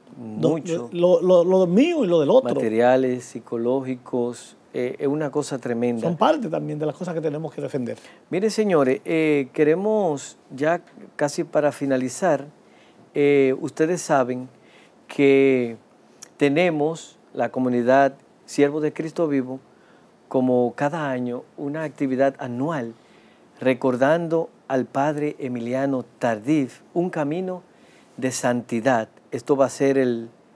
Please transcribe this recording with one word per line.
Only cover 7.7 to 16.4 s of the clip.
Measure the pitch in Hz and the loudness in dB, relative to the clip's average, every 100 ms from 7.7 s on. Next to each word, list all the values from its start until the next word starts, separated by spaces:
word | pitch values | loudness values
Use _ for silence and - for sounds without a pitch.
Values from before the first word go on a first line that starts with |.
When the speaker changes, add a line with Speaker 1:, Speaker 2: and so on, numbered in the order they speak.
| 143 117 110 - - - | -6 -6 -10 -16 -20 -8
Speaker 1:
Miren, | 170 214 | -2 -2
señores, | 208 214 165 131 127 - | 0 2 4 2 0 -2
eh, | 165 156 147 127 | 0 2 0 0
queremos | - 151 170 208 220 185 143 - - - 131 | 0 2 2 0 0 0 -2 -8 -20 -14 -4
ya | 151 175 - - - - | -2 -2 -6 -20 -14 -4
casi | 143 - | -4 -4
para | 156 156 147 | -2 0 0
finalizar, | 135 139 131 127 - 185 143 143 - _ _ _ _ - | 0 -2 0 -2 -2 0 0 -2 -20 _ _ _ _ -6
eh, | 147 143 143 135 131 | 0 4 4 4 2
ustedes | 139 - 160 175 | -4 -2 0 0
saben | - 143 123 127 131 _ _ - _ _ - | 0 0 0 -4 -10 _ _ -20 _ _ -8
que | - 139 135 135 131 117 113 _ _ _ - - | 2 6 6 6 4 0 -8 _ _ _ -20 -12
tenemos | - | 0